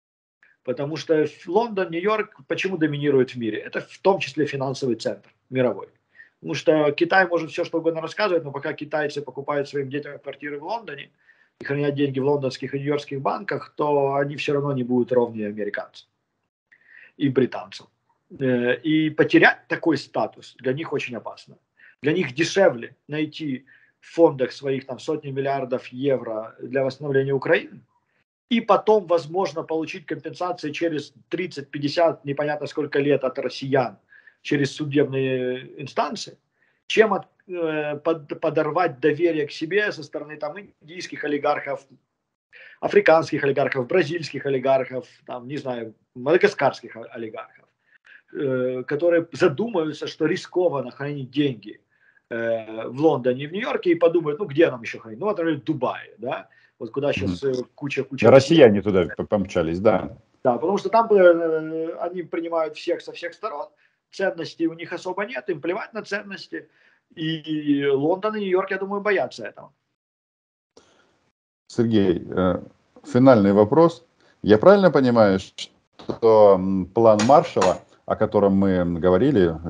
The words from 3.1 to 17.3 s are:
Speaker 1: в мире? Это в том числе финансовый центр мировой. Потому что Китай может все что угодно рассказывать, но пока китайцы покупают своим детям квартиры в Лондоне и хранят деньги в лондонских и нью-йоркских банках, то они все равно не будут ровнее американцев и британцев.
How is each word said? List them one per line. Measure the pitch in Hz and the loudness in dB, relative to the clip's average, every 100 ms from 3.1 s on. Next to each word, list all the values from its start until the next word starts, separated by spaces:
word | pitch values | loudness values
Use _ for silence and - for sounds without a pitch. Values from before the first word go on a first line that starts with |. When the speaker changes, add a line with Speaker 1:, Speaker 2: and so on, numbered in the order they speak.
| 135 123 | 2 2
Speaker 1:
в | 127 | -2
мире? | 110 104 | -6 -6
Это | - - | -8 -10
в | - - | -10 -2
том | 190 180 | 0 0
числе | - - 147 | -2 -4 -4
финансовый | 139 135 131 135 110 | -4 -6 -4 -4 -4
центр | 123 101 _ _ _ | -4 -8 _ _ _
мировой. | 131 123 98 - _ _ - - _ | -2 -2 -2 -10 _ _ -20 -20 _
Потому | 160 151 | -10 -2
что | - 156 147 | 2 2 2
Китай | 143 170 190 180 | 0 2 2 2
может | 170 156 | 0 -4
все | 175 165 | -6 -6
что | 165 | -4
угодно | 160 160 | -2 -4
рассказывать, | 160 180 208 170 143 | -6 -4 -2 -2 -4
но | |
пока | 139 151 | -8 -8
китайцы | 143 151 156 147 147 | -10 -6 -4 -4 -6
покупают | 143 143 135 143 143 | -10 -10 -6 -4 -4
своим | 147 131 | -6 -6
детям | 143 143 135 | -8 -10 -14
квартиры | 139 139 147 143 | -16 -14 -12 -10
в | |
Лондоне | 165 233 190 143 - _ _ _ _ - | -8 -10 -10 -16 -18 _ _ _ _ -12
и | - | -6
хранят | 143 143 139 | -2 -2 0
деньги | 143 135 | -2 0
в | 139 | 0
лондонских | 143 135 - 131 | 0 -2 -6 -8
и | 139 | -6
нью-йоркских | 139 147 - 139 | -2 -4 -4 -6
банках, | 143 - 196 143 - - | -4 -4 -6 -8 -8 -6
то | 151 143 139 139 | -2 0 0 0
они | 143 143 | -2 -4
все | - | -2
равно | 143 143 | -2 0
не | 135 | -2
будут | 120 123 117 | 0 0 2
ровнее | 123 117 110 104 | 2 0 -2 -6
американцев | 107 101 104 - - - _ _ _ _ _ _ _ _ - - - | -6 -6 -8 -10 -16 -20 _ _ _ _ _ _ _ _ -20 -20 -4
и | |
британцев. | 135 | 0